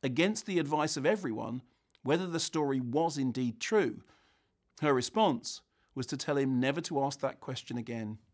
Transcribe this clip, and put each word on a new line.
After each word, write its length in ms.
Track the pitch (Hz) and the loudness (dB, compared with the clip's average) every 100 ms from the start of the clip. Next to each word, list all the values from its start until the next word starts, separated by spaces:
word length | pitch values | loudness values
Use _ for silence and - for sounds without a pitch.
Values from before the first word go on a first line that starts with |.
against 440 | 139 127 180 214 - | -2 2 2 0 0
the 120 | 180 | 0
advice 380 | 143 151 151 - | 2 2 0 2
of 80 | |
everyone, 560 | 139 208 175 110 113 123 - _ _ _ | 2 2 -2 -4 -4 -6 -10 _ _ _
whether 240 | 123 160 185 | 0 0 2
the 140 | 165 | -2
story 400 | - 160 147 135 | -2 0 0 0
was 380 | 123 135 165 143 | 0 0 0 0
indeed 420 | 131 123 123 113 | -2 0 -2 -2
true. 400 | - 214 151 - - _ _ _ _ _ _ - | 2 4 4 -2 -14 _ _ _ _ _ _ -2
Her 140 | 151 | 2
response 680 | 131 123 220 214 123 - - _ _ _ | 4 2 2 4 2 -4 -12 _ _ _
was 120 | - 123 | -8 -6
to 100 | 139 | -4
tell 220 | - 143 | -2 0
him 200 | 135 127 | 2 2
never 220 | 127 147 | 2 0
to 240 | - 147 | -2 -2
ask 160 | 139 139 | -2 -2
that 200 | 135 - | -4 -4
question 360 | - 131 - 120 | -10 -10 -6 -8
again. 400 | 117 117 107 107 _ | -6 -6 -6 -10 _